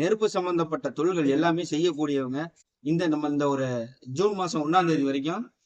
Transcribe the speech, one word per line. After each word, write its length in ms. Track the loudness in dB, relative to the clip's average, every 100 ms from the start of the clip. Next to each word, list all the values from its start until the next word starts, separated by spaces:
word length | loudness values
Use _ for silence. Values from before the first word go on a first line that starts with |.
நெருப்பு 260 | 0 2 0
சம்பந்தப்பட்ட 600 | 0 0 0 0 -2 -6
தொழில்கள் 400 | -2 0 2 2 4
எல்லாமே 300 | 2 2 -2
செய்யக்கூடியவங்க 680 | 0 0 0 0 0 -2 -4 -8 _ _ _
இந்த, 180 | -2 0 2
நம்ம 220 | 0 0
இந்த 180 | 0 0
ஒரு 140 | 0 -2 -4 -6 -12 -10 0
ஜூன் 180 | 0 0
மாசம் 220 | -4 -2 2
ஒண்ணாம் 260 | 2 4
தேதி 160 | 2 2
வரைக்கும் 400 | 0 -2 -4 -8 _